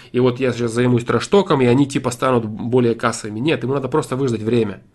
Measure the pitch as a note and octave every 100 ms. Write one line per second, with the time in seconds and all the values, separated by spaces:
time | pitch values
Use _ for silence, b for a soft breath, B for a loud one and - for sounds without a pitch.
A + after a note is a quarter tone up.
0 | B B2 B2+ B2 C3 A#2 A#2+ A2 B2 A#2+
1 | A#2+ - - G3+ F#3+ C#3+ B2 B2 C#3 C3+
2 | B2 A#2+ C3+ B2+ G#2+ G#2 A#2+ B2+ A#2+ A#2
3 | A#2+ A2 A2 G#2+ C#3 C#3+ B2 C#3 C3 D#3
4 | D3 B2+ C3+ A2+ G#2+ A#2+ G#2+ F#2 -